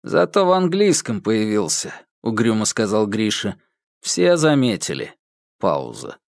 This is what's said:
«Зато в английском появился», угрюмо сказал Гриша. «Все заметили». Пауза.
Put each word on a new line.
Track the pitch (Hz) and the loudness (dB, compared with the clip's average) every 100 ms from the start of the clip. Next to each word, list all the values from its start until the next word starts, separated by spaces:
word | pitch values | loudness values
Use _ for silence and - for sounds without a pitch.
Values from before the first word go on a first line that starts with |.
«Зато | - 151 175 202 185 | 0 0 2 2 2
в | |
английском | 185 185 185 202 160 - 107 | 2 2 2 2 2 -2 -4
появился», | 101 110 107 107 82 - - - _ _ | 0 0 0 0 -2 -4 -6 -14 _ _
угрюмо | 117 110 117 110 107 | -4 0 0 2 -2
сказал | - 107 107 104 | -2 0 0 0
Гриша. | 107 110 - 104 - _ _ _ _ | 0 -2 -2 -6 -8 _ _ _ _
«Все | - - 175 175 | -8 0 2 4
заметили». | 156 143 127 95 - 69 - - _ _ _ _ | 4 4 2 0 -6 -8 -10 -14 _ _ _ _
Пауза. | 92 73 62 53 64 - | 0 0 -4 -12 -16 -18